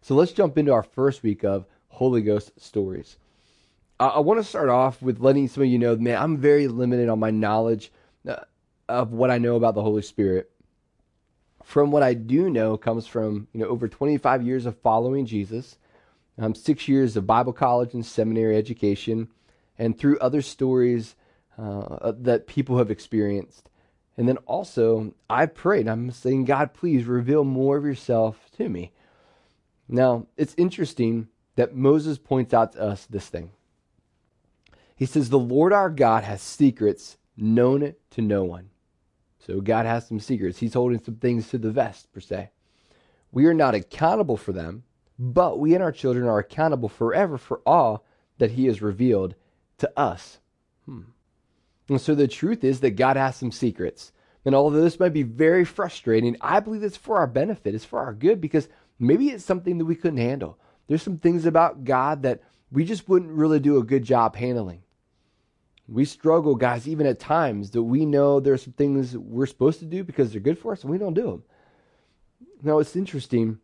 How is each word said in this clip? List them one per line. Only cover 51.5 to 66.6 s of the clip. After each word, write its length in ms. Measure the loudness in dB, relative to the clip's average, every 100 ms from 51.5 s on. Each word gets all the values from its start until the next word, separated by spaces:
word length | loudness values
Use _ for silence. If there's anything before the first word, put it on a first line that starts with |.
| _ _ _ -2
And 140 | -2
so 140 | 2 2
the 120 | 2
truth 360 | 0 -4 0
is 180 | 0 0
that 160 | -2 2
God 180 | 0 2
has 220 | -2 -4
some 140 | -10
secrets. 600 | -4 -4 -2 -8 -10 -20 _ _ _
And 100 | 0
although 280 | 2 4 4
this 180 | 2 2
might 140 | 0
be 100 | 0
very 400 | -4 2 4 4
frustrating, 720 | 2 -2 -8 -6 0 2 2 -2
I 180 | 0 0
believe 240 | 0 -6
it's 140 | -6 -8
for 200 | -2 0
our 100 | 0
benefit. 460 | 0 -2 -4 -6
It's 120 | -8 -6
for 140 | -8
our 140 | -6
good, 280 | 0 2 2
because 260 | 0 -2 -2 _ _ _
maybe 300 | 2 4 2
it's 160 | -4 -4
something 320 | -4 -2 -4
that 80 | -2
we 100 | -2
couldn't 220 | -2 -2
handle. 420 | -2 -4 -8 -14 _ _ -4
There's 160 | -4
some 160 | -2 -2
things 260 | 0 2 2
about 400 | 2 2 -2 -2
God 380 | 0 0 -2
that 180 | -4 -4 _ _ _
we 140 | -2
just 240 | -2 -4 0
wouldn't 240 | 0 0
really 300 | 0 2 2
do 160 | 4 2
a 60 |
good 200 | 2 -2
job 320 | 2 2 2 0
handling. 460 | -4 -4 -6 -12 _ _ _ _ _ _ _ _ _ _ -10
We 140 | -2
struggle, 520 | -2 0 2 2 2
guys, 300 | 2